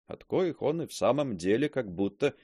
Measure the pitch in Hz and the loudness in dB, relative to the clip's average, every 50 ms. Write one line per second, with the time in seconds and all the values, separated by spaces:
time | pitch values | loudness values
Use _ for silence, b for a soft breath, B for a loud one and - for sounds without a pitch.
0 | _ - - - - - - 151 190 175 143 - 165 143 151 170 151 - - - | _ -14 -14 -14 -8 -2 0 0 0 0 -2 -2 -2 -2 0 -2 -4 -8 -4 0
1 | 95 107 123 143 147 135 107 85 82 92 104 120 143 147 - - 101 101 87 82 | 2 2 4 2 0 -2 -4 -2 0 2 2 4 2 0 0 -2 -4 -4 -2 -2
2 | 101 98 98 - 139 143 - b | -2 -2 0 0 0 0 0 b